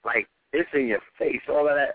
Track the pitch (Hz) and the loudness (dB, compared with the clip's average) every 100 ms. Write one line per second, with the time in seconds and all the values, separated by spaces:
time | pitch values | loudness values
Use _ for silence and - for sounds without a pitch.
0 | - 117 98 _ _ 151 170 147 123 101 | -4 -2 -2 _ _ -2 0 0 0 -2
1 | - - 110 120 - 147 147 143 139 | -4 -4 -4 -4 -2 0 2 2 0